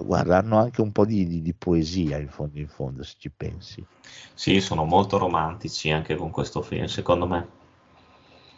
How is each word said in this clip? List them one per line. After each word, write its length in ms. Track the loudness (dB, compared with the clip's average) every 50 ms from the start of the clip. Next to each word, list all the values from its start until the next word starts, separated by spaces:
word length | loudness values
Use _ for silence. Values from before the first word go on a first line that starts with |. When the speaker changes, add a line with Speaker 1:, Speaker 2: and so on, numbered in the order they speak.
| 0
Speaker 1:
guarda, 340 | 0 2 2 4 4 4 4
hanno 200 | 4 4 4 4
anche 220 | 4 4 2 0
un 120 | -2 2
po' 120 | 2 2 2
di, 220 | 4 4 2 0
di, 160 | 0 0 -2
di 120 | -2 -4 -4
poesia 640 | -2 0 2 2 2 2 0 0 -2 0 0 -2 -4
in 100 | -6 -8
fondo, 300 | -8 -8 -8 -8 -8 -8
in 80 | -10 -10
fondo, 340 | -8 -8 -8 -8 -8 -10
se 140 | -12 -14 -14 _
ci 120 | -14 -14
pensi. 520 | -12 -10 -10 -10 -10 -12 -14 -16 -16 -18 -18 -18 _ _ -20 -20 -20 -20 -20 -20 -16
Speaker 2:
Sì, 260 | -4 2 4 4 4
sono 240 | 4 2 0 0 2
molto 340 | 4 4 4 4 4 2 0
romantici 720 | 2 2 0 0 0 -2 -4 -8 -10 -8 -8 -4 -2 0
anche 240 | 0 0 0 -2 -4
con 160 | -4 -4 -6
questo 320 | -4 -4 -4 -4 -4 -6
film, 220 | -6 -6 -6 -6 -4
secondo 420 | -4 -6 -2 0 2 2 2 2
me. 220 | 0 -2 -4 -4 -6 -12 -20 _ _ _ _ _ _ _ _ _ _ _ _ _ _ -20 -20 -20 -20 -20